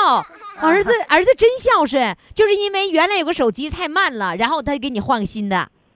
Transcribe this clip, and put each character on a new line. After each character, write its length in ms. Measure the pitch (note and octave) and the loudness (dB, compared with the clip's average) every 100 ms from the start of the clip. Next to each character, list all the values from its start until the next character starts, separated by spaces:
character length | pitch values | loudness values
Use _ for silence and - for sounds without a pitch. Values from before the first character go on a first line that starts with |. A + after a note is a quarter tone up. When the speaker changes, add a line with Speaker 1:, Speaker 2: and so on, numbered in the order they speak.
| F#4+ A3+ - - - - | 4 2 -2 -12 -20 -4
Speaker 1:
儿 240 | D#4 F#4 | 0 2
子， 80 | G4+ A#4 - | 2 0 2
Speaker 2:
啊。 80 | D#4 | 2
Speaker 1:
儿 80 | |
子 60 | F#4 - | 4 4
真 100 | A4+ B4+ | 4 2
孝 280 | B4 G#4+ D4 | 2 2 2
顺， 280 | C4+ A3+ F3 _ | 0 -2 -4 _
就 120 | - G#4 | 0 2
是 80 | |
因 160 | G4+ G4+ | 2 0
为 200 | G4 G4 | -2 0
原 180 | D#4+ F4 | 0 2
来 80 | G4+ | 0
有 80 | |
个 80 | D4+ | -2
手 180 | E4+ A#3+ | 0 -2
机 200 | G#3+ D4+ | -2 -8
太 180 | - E4 | -6 -4
慢 260 | E4+ F#4 | -2 -2
了， 220 | A#3 F#3 E3+ | -2 -6 -2
然 140 | A#3 | -2
后 100 | D#4+ | -2
他 160 | C4 C#4 | -4 -6
给 140 | C#4 | -4
你 100 | A3+ | -6
换 180 | G3+ A#3+ | -2 -2
个 40 | |
新 240 | G3+ A3 G3+ | -2 -6 -4
的。 180 | F#3 D3+ _ _ | -2 -4 _ _